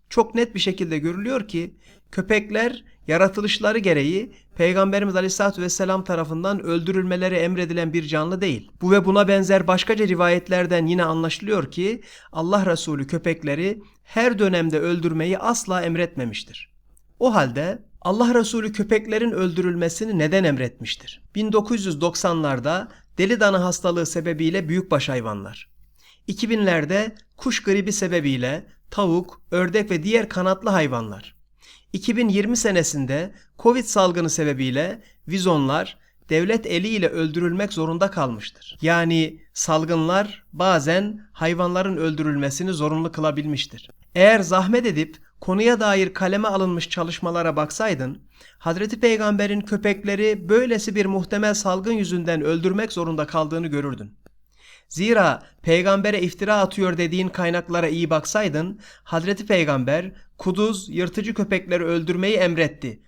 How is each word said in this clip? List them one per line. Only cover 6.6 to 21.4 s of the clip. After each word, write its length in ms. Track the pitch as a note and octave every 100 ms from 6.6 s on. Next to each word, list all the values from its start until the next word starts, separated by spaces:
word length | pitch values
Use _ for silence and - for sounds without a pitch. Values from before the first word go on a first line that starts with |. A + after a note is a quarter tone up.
öldürülmeleri 720 | E3 E3+ E3 F#3+ F#3 F3+ F#3
emredilen 580 | F3+ E3+ F3+ E3+ E3+ E3
bir 100 | E3+
canlı 380 | D3+ D#3 D#3+ F#3
değil. 320 | F#3+ A#2 - -
Bu 100 | F3+
ve 140 | G3+
buna 240 | F#3 G3 G3
benzer 380 | G3 F#3+ F#3+ F3
başkaca 420 | F#3 - A3 G#3
rivayetlerden 760 | F3 F3 F3 F3+ F3+ F3 F3 E3
yine 180 | F3+
anlaşılıyor 680 | E3 D#3+ E3 - G3+ G3+ C#3+
ki 320 | - F#3+ A#3+ - - -
Allah 340 | D#3+ E3+ G3+ F#3+
Resulü 400 | E3 - C#3+ C3+
köpekleri 760 | E3 E3+ E3 D3 C#3+ F#3+ A3 - _
her 360 | - A3 A#3+ G#3
dönemde 420 | G3+ F3 E3 D3+
öldürmeyi 580 | E3+ F3 E3 D#3+ E3 F#3+
asla 440 | A3 A#3 F#3 F3+
emretmemiştir. 880 | E3+ E3 E3+ F3+ A#2+ G#2 - - - _ _ - _ -
O 160 | B3
halde 480 | G#3+ C3+ B2 E3 A3+ - -
Allah 320 | F3 G#3 A#3+
Resulü 380 | A#3+ A3 A#3 G#3+
köpeklerin 600 | G#3+ G#3 A3 G#3+ G#3+ A#3
öldürülmesini 840 | F3+ F#3 E3 F3+ F3 E3 E3 A3 F#3+
neden 260 | D3+ F#3+
emretmiştir? 760 | E3+ C3+ B2 - A#2 - - - -
Bin 180 | G#3